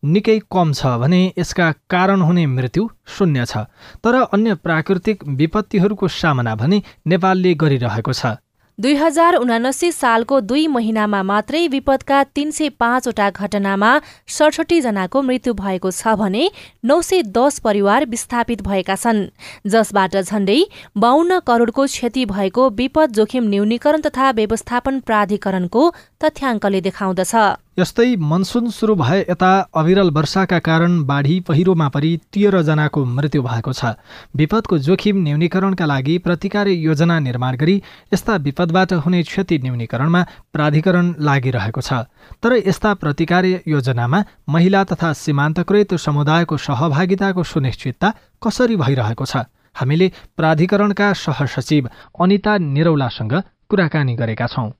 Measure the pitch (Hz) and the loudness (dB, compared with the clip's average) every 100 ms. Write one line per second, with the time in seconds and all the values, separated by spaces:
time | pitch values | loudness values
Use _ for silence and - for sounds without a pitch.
0 | 143 180 208 220 - 185 165 139 135 120 | 2 0 2 0 0 0 0 0 -2 0
1 | 123 180 185 180 170 - 170 147 _ 180 | 2 2 2 -2 -6 0 0 -2 _ 0
2 | 190 196 160 175 156 127 127 165 220 - | 2 2 2 2 2 0 -2 -2 -4 -8
3 | - - 190 139 120 120 104 _ - - | -20 -2 0 0 -2 -6 -10 _ -20 -4
4 | 220 247 254 202 226 185 - 160 156 190 | 0 2 2 2 0 -2 -2 -2 0 -2
5 | 196 208 143 135 160 208 208 208 190 208 | -2 -4 -4 -2 0 0 -2 0 0 0
6 | 185 - 170 135 117 110 123 208 - - | -4 -2 -2 0 -2 -2 0 0 -2 -10
7 | - 180 190 185 180 160 156 139 120 110 | -2 0 2 2 2 2 2 0 -2 -4
8 | 110 127 127 107 _ _ _ - 226 285 | -4 -4 -4 -6 _ _ _ -6 0 2
9 | 320 294 339 359 247 226 247 269 349 320 | 2 4 4 4 2 0 -2 -2 -2 0
10 | 262 226 240 277 202 262 311 262 220 220 | 0 0 2 0 0 0 0 0 0 0
11 | 214 202 190 202 214 294 339 269 262 269 | 0 0 0 -2 -2 -2 -2 -2 0 -2
12 | - 277 277 - 302 302 302 - 233 254 | 2 0 0 -2 -4 -2 -4 -2 0 0
13 | 254 220 202 190 196 208 196 196 214 277 | -2 -2 -2 -2 -6 -2 -2 0 2 2
14 | - - _ - 302 302 320 339 247 202 | 0 -20 _ 0 0 2 0 0 0 -2
15 | 185 269 269 254 - 208 196 185 190 180 | -2 -2 0 -2 -2 -4 -4 -4 -4 -4
16 | 226 214 202 196 339 - - _ 226 302 | -2 0 0 0 -2 -4 -20 _ 0 0
17 | 339 381 240 196 262 269 226 208 202 220 | 2 0 0 2 0 0 -2 2 2 2
18 | 285 226 - 240 233 233 196 196 180 190 | 0 -6 -6 -4 -2 -4 -2 -4 -2 -2
19 | 240 220 190 _ - - 208 220 214 202 | 0 0 -2 _ -20 -12 0 0 2 0
20 | 190 196 185 208 196 226 403 - - - | 0 0 -2 -2 0 2 0 -4 -12 0
21 | 226 269 339 370 - 233 233 240 277 - | 2 4 2 0 2 2 2 0 -2 -2
22 | 240 240 247 196 196 220 262 202 254 311 | -6 -4 -4 -2 -2 2 0 0 -2 2
23 | 311 214 214 254 226 202 208 240 294 311 | 0 2 0 0 0 0 0 0 0 0
24 | 302 269 269 226 214 220 - 247 269 269 | 0 0 0 2 0 -2 -4 -4 -2 -4
25 | - 220 202 202 202 185 180 226 330 339 | -2 0 0 -2 -2 -2 -2 2 2 0
26 | - _ 311 302 269 226 202 196 185 - | -16 _ -2 -2 -4 -2 0 0 -2 -4
27 | 190 185 185 233 208 - _ - 180 - | -4 -2 0 2 2 0 _ -2 -2 2
28 | 240 233 151 170 190 240 233 208 220 208 | 0 2 0 0 0 -2 -4 -2 0 0
29 | 123 180 185 175 185 190 185 - 160 190 | 2 0 -2 0 2 2 0 -2 2 4
30 | 190 151 151 190 190 175 165 160 170 175 | 4 2 -2 0 0 0 2 2 2 2
31 | 139 139 143 180 180 156 180 175 147 143 | 0 0 0 0 0 2 2 2 0 0
32 | 156 165 _ - 208 190 156 156 151 - | -2 -2 _ 0 2 2 2 2 0 0
33 | 131 123 143 151 123 117 113 127 120 107 | -2 -2 -2 -2 -2 -4 -4 -4 -6 -6
34 | _ - - - 151 214 220 175 135 185 | _ -20 -12 -2 0 0 0 0 2 2
35 | 208 196 165 147 165 185 196 190 165 139 | 2 0 0 0 0 0 0 0 0 -2
36 | 135 175 180 175 196 208 208 180 156 151 | 0 -2 0 -2 -2 -2 0 0 0 2
37 | 170 165 135 120 127 127 156 196 - - | 2 2 0 -2 -2 0 2 0 -2 -20
38 | _ 190 - 208 143 135 175 175 185 175 | _ -4 0 -2 -2 -2 0 2 2 0
39 | 151 180 160 - 190 165 127 123 113 120 | 0 0 -2 -4 -2 -2 -2 -6 -6 -2
40 | 147 175 175 - - - 151 151 156 180 | 0 2 0 -6 -10 -2 0 2 2 2
41 | 175 165 151 139 127 123 98 113 120 127 | 2 0 0 0 0 -4 -4 -6 -4 -6
42 | - _ - - 233 247 185 185 214 202 | -6 _ -20 -4 0 2 0 0 -2 -2
43 | 156 143 165 180 185 185 170 151 127 123 | -4 -2 0 0 0 -2 -2 -2 0 -2
44 | 120 165 208 _ - 151 175 196 190 170 | 0 0 -2 _ -4 2 4 2 0 -2
45 | 165 151 - 143 147 160 170 208 208 175 | -2 -4 -2 0 0 -2 0 2 2 0
46 | - 147 147 160 170 147 - 127 165 139 | -2 0 2 2 0 -2 -4 -2 0 0
47 | 180 190 196 185 170 - 135 - 139 120 | 0 0 0 -2 -2 -2 -2 -4 -8 -2
48 | 196 - _ _ - - 247 220 139 135 | -2 -2 _ _ -4 0 2 2 0 0
49 | 110 117 135 135 110 _ _ - 127 156 | -2 -4 -4 -4 -6 _ _ -6 -2 2
50 | 185 - - - 160 160 180 202 208 202 | 2 0 -20 -2 0 2 2 2 0 2
51 | 208 190 - 139 139 - 131 151 123 - | 0 0 -4 -2 -4 -4 0 0 0 -10
52 | - - 180 196 208 208 160 139 165 151 | -20 -2 2 2 2 0 0 0 2 2
53 | 127 - 110 143 202 _ _ 202 165 156 | 0 -4 -4 -4 -4 _ _ 0 0 0
54 | 139 120 117 110 117 - 110 - | -2 -2 -4 -4 -4 -4 -6 -8